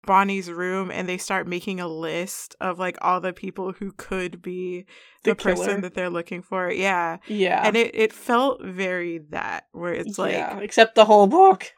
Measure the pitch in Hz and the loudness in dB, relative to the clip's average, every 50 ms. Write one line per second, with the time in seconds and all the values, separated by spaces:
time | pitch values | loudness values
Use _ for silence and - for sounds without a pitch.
0 | - - 190 190 202 196 196 190 180 175 170 170 180 185 185 190 190 190 - - | 0 2 4 4 4 4 0 -4 -6 -6 -6 -6 -4 -4 -4 -4 -4 -6 -6 -6
1 | 185 180 180 180 - - 196 185 175 175 175 180 - 208 190 180 180 170 160 160 | -4 -4 -6 -6 -4 -4 -4 -4 -4 -4 -6 -6 -6 -6 -6 -6 -6 -8 -8 -6
2 | 165 160 156 170 185 196 - - - - - - - 185 175 180 185 180 175 - | -6 -6 -6 -6 -6 -8 -10 -12 -14 -16 -12 -8 -6 -6 -6 -4 -6 -6 -6 -2
3 | - 175 180 180 165 185 175 - - 185 - - 185 185 185 - 202 196 - - | -2 0 0 0 -2 -6 -8 -8 -12 -12 -10 -8 -8 -8 -8 -10 -12 -12 -12 -12
4 | - - 196 185 180 175 175 175 - 180 180 180 185 180 180 180 196 _ - - | -10 -8 -6 -6 -6 -8 -10 -12 -12 -10 -10 -8 -8 -8 -8 -10 -12 _ -20 -20
5 | - - _ _ - 226 196 - - 196 180 175 180 202 202 202 185 180 - 185 | -20 -20 _ _ 0 0 0 0 0 0 0 0 0 -2 -2 -2 -4 -6 -6 -6
6 | 180 180 170 170 170 - 185 175 180 - 190 185 180 180 - - 190 196 190 175 | -6 -4 -4 -6 -8 -8 -10 -12 -10 -6 -6 -4 -4 -4 -2 -2 0 0 0 0
7 | 170 165 165 175 - - 214 208 185 175 175 - 214 214 208 233 226 - - - | -2 -4 -6 -8 -10 -6 -2 0 0 2 2 2 2 2 2 2 0 0 0 0
8 | 220 220 - - - - 240 240 269 277 - - - 190 185 185 196 185 185 180 | 0 -2 -2 -4 -2 0 2 2 2 2 0 -2 -8 -10 -8 -6 -6 -4 -4 -4
9 | 175 175 170 165 151 151 156 - - - 85 - - _ - - 170 175 165 - | -6 -6 -8 -10 -12 -10 -8 -8 -8 -6 -8 -10 -12 _ -14 -10 -8 -6 -6 -6
10 | 170 214 202 - 185 - - 185 - - - 196 208 - - 226 226 226 - 226 | -6 -8 -6 -4 -4 -2 -2 -4 -4 -6 -8 -8 -10 2 6 6 6 6 8 6
11 | 214 214 214 208 202 196 269 359 381 381 - - - - - | 8 8 8 8 8 8 8 8 8 8 8 4 0 -14 -20